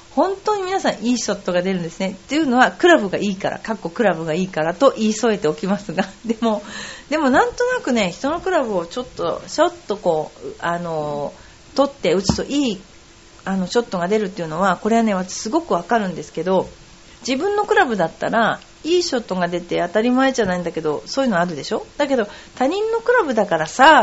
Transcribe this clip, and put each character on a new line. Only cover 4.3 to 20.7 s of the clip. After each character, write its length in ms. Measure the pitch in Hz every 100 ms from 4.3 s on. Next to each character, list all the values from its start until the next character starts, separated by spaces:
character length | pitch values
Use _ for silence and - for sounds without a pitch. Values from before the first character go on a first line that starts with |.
い 100 | 156
い 40 | 185
か 120 | 160
ら 140 | 156
と 180 | 180 277 -
言 120 | 220
い 40 |
添 200 | 214 240
え 40 | 202
て 100 | 151
お 60 |
き 120 | 156 190
ま 120 | 202
す 160 | -
が、 100 | 165 190 -
<laughs> 80 | 220
で 100 | 226
も、 220 | 233 208 - - - - -
で 80 | 302
も 140 | 285
な 160 | 285 480
ん 60 |
と 120 | 480
な 160 | 494 508
く 120 | -
ね、 180 | 240 190
人 200 | - 269
の 100 | 339
ク 100 | 370
ラ 120 | 359
ブ 140 | 240 190
を 80 |
ち 140 | 165 -
ょ 20 |
っ 40 | - -
と、 260 | 170 - -
ち 160 | -
ょ 40 | 339
っ 40 | 349 -
と 80 | 202
こ 340 | 180 160 151 -
う、 40 | - -
あ 180 | - 170
の 540 | 170 160 147 147 143 - - - -
ー、 40 | -
取 140 | 277
っ 20 |
て 200 | - 190
打 100 | 180
つ 140 | 196 -
と 80 |
い 280 | 185 277 269
い、 80 | 196 - - - - - -
あ 120 | - 190
の、 100 | 180
シ 120 | 240
ョ 40 |
ッ 20 | 233
ト 120 | 185
が 80 | 175
出 120 | 214
る 80 | 196
っ 20 |
て 140 | 190
い 20 |
う 40 | 165
の 120 | 156
は、 160 | 196 180
こ 140 | 214
れ 60 | 226
は 60 |
ね、 120 | 226
私 180 | 190 185
す 160 | - 220
ご 140 | 302
く 100 | 330
わ 100 | 180
か 160 | 175 240
る 100 | 196
ん 60 |
で 80 | 156
す 100 | 151
け 120 | -
ど、 240 | 170 190 - - - - - - -
自 100 | 262
分 200 | 381 415
の 80 |
ク 100 | 403
ラ 120 | 415 311
ブ 100 | 214
だ 100 | 165
っ 40 |
た 160 | - -
ら、 320 | 214 202 135 - -
い 140 | 294 359
い 40 |
シ 140 | 349 254
ョ 40 |
ッ 0 |
ト 120 | 220 185
が 120 | 175
出 120 | 175
て 200 | 180 165
当 80 | 175
た 120 | 214
り 80 | 233
前 220 | 247 269
じ 100 | 262
ゃ 20 |
な 120 | 202 180
い 20 |
ん 60 |
だ 80 | 170